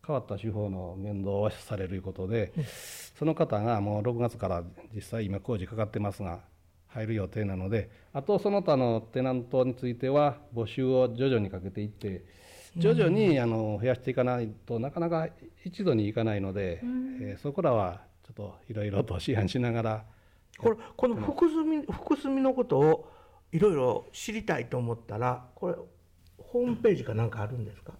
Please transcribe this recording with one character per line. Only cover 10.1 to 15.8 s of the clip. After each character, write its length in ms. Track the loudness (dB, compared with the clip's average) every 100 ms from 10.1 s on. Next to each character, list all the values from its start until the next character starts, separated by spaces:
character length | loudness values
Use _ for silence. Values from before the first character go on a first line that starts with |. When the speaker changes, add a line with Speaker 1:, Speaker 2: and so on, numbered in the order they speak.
| 4 4 0 -8
Speaker 1:
募 100 | -6
集 220 | -4 0 4
を 220 | 4 4
徐 140 | 2 2
々 120 | 2
に 100 | 2
か 100 | -4
け 100 | -8
て 120 | -6
い 40 | -6
っ 20 |
て、 360 | -6 -8 -8 -12 -20 -20 -20 -14 2
Speaker 2:
う 20 |
ん。 40 |
Speaker 1:
徐 120 | 4
々 160 | 6 4
に、 280 | 6 6 4
あ 80 | 4
の、 320 | 2 0 0
増 80 | 0
や 60 |
し 60 | 0
て 120 | 0
い 20 |
か 100 | 0
な 160 | 2 0
い 80 | -2 -8
と 140 | -6 -4
な 120 | -4
か 100 | -2
な 100 | -2
か 180 | 0 -2 -8 -20 -14
一 200 | -14 -2